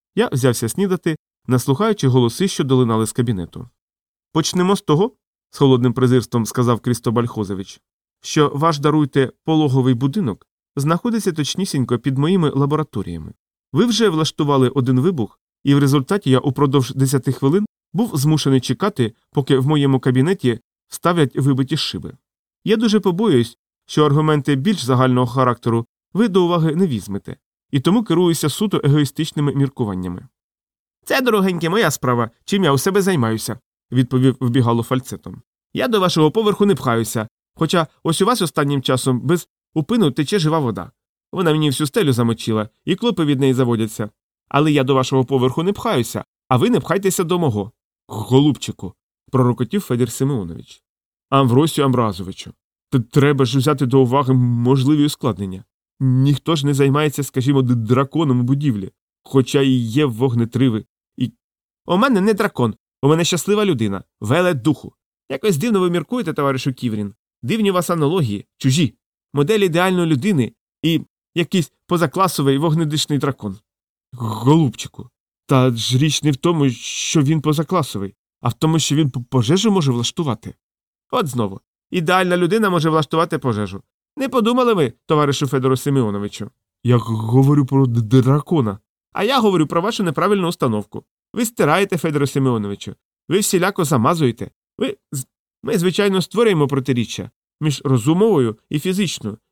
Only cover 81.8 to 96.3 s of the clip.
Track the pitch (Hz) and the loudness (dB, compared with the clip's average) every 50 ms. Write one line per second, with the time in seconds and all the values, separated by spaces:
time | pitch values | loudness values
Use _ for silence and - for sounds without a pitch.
81.8 | _ - - 180 160 156 180 185 185 180 180 175 175 165 202 226 214 196 180 170 | _ -6 -4 -4 0 0 2 2 2 2 0 0 0 0 0 0 0 2 0 0
82.8 | 147 165 156 160 143 - - 160 165 - 165 139 - 131 110 104 104 92 98 98 | 0 2 0 0 0 0 0 -2 -2 -2 -2 -4 -2 -2 -2 -2 -4 -6 -8 -14
83.8 | - _ _ _ _ _ - - 262 262 262 254 214 233 247 262 247 240 220 180 | -20 _ _ _ _ _ -8 -6 -4 -2 0 0 0 2 2 2 2 2 2 2
84.8 | 147 - - _ _ - 160 151 147 143 135 - 147 131 139 135 127 131 131 127 | 0 -2 -2 _ _ 0 0 2 2 2 0 -2 -2 -2 -2 0 0 0 0 0
85.8 | - 147 139 135 120 107 101 101 101 101 - - 104 - _ _ _ _ _ _ | 0 0 0 0 0 0 -2 -6 -8 -8 -10 -12 -14 -14 _ _ _ _ _ _
86.8 | - 117 123 117 - 117 113 110 110 113 120 131 135 139 147 147 135 131 139 135 | 0 2 2 2 2 0 -4 -4 -2 2 4 4 6 6 4 4 2 2 2 2
87.8 | 135 123 117 120 110 104 127 131 113 127 139 147 - - 180 156 120 104 98 107 | 2 2 2 0 0 2 4 4 4 4 2 0 0 0 0 0 0 -2 -4 -8
88.8 | _ _ _ _ _ _ - - 196 233 277 262 220 208 185 170 156 - 165 170 | _ _ _ _ _ _ -6 -4 -2 0 0 2 2 2 2 2 2 2 0 -2
89.8 | 175 - - - 196 170 139 160 165 202 208 202 180 170 170 - 156 127 107 104 | -2 -2 -2 -2 -2 -2 -2 0 0 0 2 0 0 -2 -2 -2 -2 -2 -2 -2
90.8 | 98 _ - 110 - _ _ _ _ _ - - 247 220 - - 180 143 156 185 | -6 _ -14 -18 -18 _ _ _ _ _ -6 -4 -4 -4 0 0 2 2 2 2
91.8 | 202 196 190 156 - 165 147 147 139 131 - 143 135 131 120 110 101 101 101 - | 0 0 -2 -2 -2 -2 -2 0 -2 -2 0 0 0 0 0 -2 -4 -6 -8 -12
92.8 | - 101 110 _ _ _ _ _ _ - 160 208 208 - - 175 175 196 196 - | -12 -16 -16 _ _ _ _ _ _ -2 -2 0 0 0 0 0 0 0 -2 -2
93.8 | 165 139 160 120 107 147 175 160 151 123 110 - 101 - _ _ _ _ _ - | -2 0 2 2 2 2 2 2 0 -2 -2 -4 -10 -14 _ _ _ _ _ -6
94.8 | 214 214 208 - _ - - 131 131 _ _ _ _ _ _ _ - 143 160 180 | -6 -6 -6 -10 _ -14 -12 -12 -12 _ _ _ _ _ _ _ -6 -4 -2 0
95.8 | 170 185 160 - 202 202 190 190 - - | 0 0 -2 -2 -2 -2 -2 -2 -4 -4